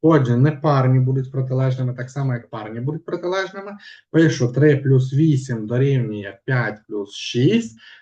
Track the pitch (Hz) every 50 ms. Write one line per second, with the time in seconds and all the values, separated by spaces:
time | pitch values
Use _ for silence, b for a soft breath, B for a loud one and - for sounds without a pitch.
0 | - 160 165 147 131 120 120 120 131 151 156 - - - 147 135 127 127 131 131
1 | 127 127 131 135 131 - - 135 131 127 131 127 131 131 127 127 131 123 123 123
2 | 127 127 - 143 139 131 123 117 - _ - 113 107 107 110 117 120 143 156 165
3 | - - - 170 175 175 185 190 190 180 190 202 196 202 208 202 B B B B
4 | B B - 156 165 156 131 - 127 117 - 135 143 151 143 127 139 135 135 127
5 | 127 - - 135 156 160 147 127 - - 123 113 107 107 117 123 135 139 139 131
6 | 117 107 107 104 98 98 98 _ _ - 135 127 117 107 107 107 _ _ 110 104
7 | 101 98 - - - - - 120 127 160 214 233 226 - - B B B B B